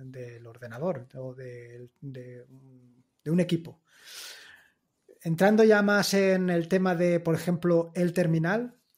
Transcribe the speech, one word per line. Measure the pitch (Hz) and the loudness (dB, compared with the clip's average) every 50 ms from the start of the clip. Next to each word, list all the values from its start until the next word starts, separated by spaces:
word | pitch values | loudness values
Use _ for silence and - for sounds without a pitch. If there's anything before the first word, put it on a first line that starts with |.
| 131 | -18
del | 131 127 127 123 120 120 117 117 | -16 -16 -14 -16 -16 -16 -20 -20
ordenador | 120 113 - 123 117 117 127 156 185 170 120 117 - - | -20 -20 -18 -18 -14 -10 -6 -6 -6 -6 -6 -10 -16 -14
o | 135 131 131 127 | -14 -12 -12 -12
del, | 131 131 127 123 120 120 120 120 120 123 123 _ - | -14 -16 -16 -16 -16 -18 -18 -20 -20 -20 -20 _ -18
de, | - 139 131 131 123 123 123 123 123 127 131 131 135 135 131 127 123 _ _ _ _ _ _ _ | -16 -16 -14 -14 -16 -18 -18 -20 -20 _ -20 -20 -20 -20 -20 -20 _ _ _ _ _ _ _ _
de | - 151 | -6 -2
un | 165 180 | 0 0
equipo. | 175 170 170 165 165 - - _ _ _ _ _ - - - - - - - - - - - - _ _ _ _ _ _ _ _ _ _ - _ | 0 0 -2 -4 -4 -8 -20 _ _ _ _ _ -20 -20 -20 -18 -18 -18 -20 -20 -20 -20 -20 -20 _ _ _ _ _ _ _ _ _ _ -20 _
Entrando | - 170 165 160 185 202 214 214 | -6 -4 0 2 4 4 6 6
ya | 226 220 214 208 | 6 6 6 6
más | 202 202 202 202 180 - - | 4 2 2 2 2 2 2
en | 196 196 190 190 185 185 180 | 2 4 4 2 2 2 0
el | 175 170 165 165 | 0 0 0 0
tema | 190 190 185 185 180 | 0 2 2 2 2
de, | 165 180 175 175 165 | 2 2 2 2 0
por | 165 165 165 | 0 0 -2
ejemplo, | 160 - 180 175 165 - 175 170 165 170 170 - | 0 0 -2 -2 0 2 2 2 2 2 0 -2
el | 180 180 175 | -2 -2 0
terminal, | 165 185 175 165 160 160 160 165 202 226 247 247 - _ _ _ _ | 2 0 2 2 2 2 2 0 -2 -2 -4 -6 -12 _ _ _ _